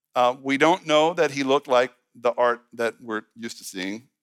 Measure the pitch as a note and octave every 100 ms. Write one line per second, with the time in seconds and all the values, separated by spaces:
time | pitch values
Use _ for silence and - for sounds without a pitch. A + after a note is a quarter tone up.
0 | _ B2+ B2 C3 C3+ C#3 D#3 F3+ D#3+ D3+
1 | D#3+ E3+ D3 C#3 C3+ C#3+ C#3+ B2 B2+ _
2 | _ - A#2+ A#2+ B2 A#2+ _ A#2 A#2 A#2
3 | A#2+ G#2+ - A2+ A#2 - - G2 F#2+ A2
4 | A#2+ _